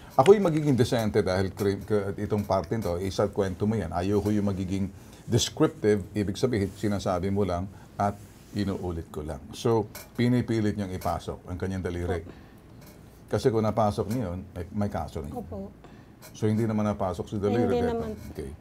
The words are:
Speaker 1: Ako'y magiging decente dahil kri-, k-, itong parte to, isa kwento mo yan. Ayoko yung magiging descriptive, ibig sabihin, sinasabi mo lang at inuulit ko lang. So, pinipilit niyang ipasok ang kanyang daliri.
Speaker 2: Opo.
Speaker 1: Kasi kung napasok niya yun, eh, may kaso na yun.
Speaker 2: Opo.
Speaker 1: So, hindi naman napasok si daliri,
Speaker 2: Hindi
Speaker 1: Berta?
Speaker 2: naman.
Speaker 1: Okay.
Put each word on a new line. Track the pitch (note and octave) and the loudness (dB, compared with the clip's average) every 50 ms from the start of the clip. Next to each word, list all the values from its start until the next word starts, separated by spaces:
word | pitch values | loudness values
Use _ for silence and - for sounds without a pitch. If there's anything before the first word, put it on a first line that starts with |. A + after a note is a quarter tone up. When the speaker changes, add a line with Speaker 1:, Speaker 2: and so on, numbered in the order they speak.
| - - - | -20 0 2
Speaker 1:
Ako'y | C3+ B2+ G3 G#3 G#3+ | 6 8 10 8 8
magiging | G3 E3+ D3+ D3+ D3 D3 C3 | 6 4 2 2 4 4 4
decente | A2+ A#2+ - C3+ A2+ A2 G#2 G2+ - | 4 4 4 2 0 0 2 2 2
dahil | E2 F#2 F#2 G2 F#2+ F#2 | 2 4 2 2 0 0
kri-, | F#2 - G2+ G2+ G2 G2 | -2 0 0 0 0 0
k-, | - - G#2+ G2+ G2 G2+ F#2+ | 0 0 0 0 0 -2 -4
itong | G2+ G#2 - A2 G#2 G2+ | -4 -2 0 0 0 2
parte | - F#2+ G2 E2+ F#2 A2+ | 2 2 0 2 0 -2
to, | A2+ G2 F2+ F2 | -2 0 0 0
isa | F2 G2 F#2+ - - G#2+ | 0 -2 -2 0 0 0
kwento | G2+ - G#2 G2 F#2 F2+ - G#2 | 2 2 0 0 0 0 0 0
mo | G#2 A2+ | 0 0
yan. | G#2 F2 E2 | 0 -2 -2
Ayoko | E2+ F2 F#2 G2 G#2 G2+ G2+ G#2+ | -2 -2 0 2 2 2 2 2
yung | G#2+ G#2 G2 | 2 2 2
magiging | G2+ F#2+ F#2 F#2+ F2 G2 F#2+ G2 F#2 - - - - - - - | 0 0 -2 -2 -2 -2 -2 -2 -4 -6 -10 -18 -20 -20 -16 -4
descriptive, | - A2 A2+ - - - - D#3 D#3+ - - - G#2 G#2+ G2+ F2 - - | 0 0 2 2 0 2 2 2 2 2 2 4 4 4 4 0 -2 -2
ibig | G#2 G2 G2 F#2+ - | -2 -2 -2 0 0
sabihin, | C3+ B2 B2 G2 G2+ F2+ | 0 2 2 2 0 0
sinasabi | - - - G#2 G#2 F#2 - G#2 F#2 F2 F2+ | -2 -2 -2 0 0 0 0 0 0 0 0
mo | G2 G2 G2+ G2+ | 0 0 0 0
lang | F2+ F2 F2 F#2+ F#2+ - - - - - - | 0 0 -2 -4 -6 -10 -14 -20 -10 -4 -2
at | G2+ G2+ - - - - - - - - - | 0 0 -2 -4 -10 -20 -20 -20 -16 -8 -4
inuulit | G#2 G2 G2 F#2 - F2+ F2+ E2+ E2 D#2 - | -2 -2 -2 -2 -4 -4 -4 -6 -6 -8 -8
ko | - D#2+ | -8 -8
lang. | D2+ D#2 D2 C#2 D2 - | -8 -6 -8 -10 -12 -14
So, | - - - A#2+ A#2 A2 G#2 - - - - - - | -8 -2 2 2 2 2 2 -2 -6 -16 -16 -8 -2
pinipilit | - A#2+ B2 B2+ B2 A2+ - A2+ A2 G#2 G#2 F#2+ | 0 2 4 4 2 2 2 0 2 2 0 0
niyang | G#2 G2 F#2 | -2 -4 -6
ipasok | F#2 F2+ - F2+ E2 D#2+ - F2+ D2 - - | -6 -4 -2 -2 -2 -2 -4 -8 -10 -10 -10
ang | F2 F2+ F2 | -10 -8 -6
kanyang | G2 F#2+ F#2+ F#2 F2 | -4 -4 -4 -4 -4
daliri. | F2+ F2 F2 F2 F2+ F#2 E2 - | -4 -4 -4 -2 -2 -2 -4 -6
Speaker 2:
Opo. | - - - - - - - - - - - - - - - - - - - - | -10 -14 -18 -20 -20 -20 -20 -20 -20 -20 -20 -20 -20 -20 -20 -20 -20 -20 -20 -6
Speaker 1:
Kasi | - - B2 - C3 | -4 -2 0 2 2
kung | A#2 A2 | 2 2
napasok | A2 G#2+ G#2 A#2 G#2+ G#2 G2+ A#2 G2+ | 2 2 2 2 2 2 2 0 -2
niya | F#2 A#2 C3 G#2+ F2 | -2 -2 -4 -4 -4
yun, | F2 F#2 F2 - - | -6 -8 -10 -10 -10
eh, | F2+ E2+ - | -10 -10 -6
may | - G#2 G#2 | -4 -4 -4
kaso | G2 - E2 D#2+ D#2 - D#2+ | -2 -4 -6 -6 -6 -8 -8
na | C#2+ D#2 | -8 -8
yun. | - | -8
Speaker 2:
Opo. | A#3+ - - - G2 - - - - - - - - - - - - - - | -10 -10 -10 -10 -10 -12 -12 -14 -18 -20 -20 -20 -20 -20 -20 -20 -20 -20 -20
Speaker 1:
So, | - - A2+ | -6 -2 0
hindi | G#2+ A2 G#2+ A#2 | 2 2 2 2
naman | A2 A2 G#2+ G#2+ | 2 2 2 2
napasok | G#2 G2+ G2+ G2 F#2 F2 - - | 0 0 0 -2 -2 -2 -4 -6
si | - A2+ | -6 -4
daliri, | G2+ G2 G2+ - - - - B3 | -2 0 2 4 4 4 2 2
Speaker 2:
Hindi | A#3+ A#3+ | 2 0
Speaker 1:
Berta? | A#3+ A#3 | 0 -2
Speaker 2:
naman. | A#3 A3+ A3 G#3+ - - - - | -4 -4 -6 -8 -10 -12 -12 -10
Speaker 1:
Okay. | - - - - - | -10 -10 -10 -12 -14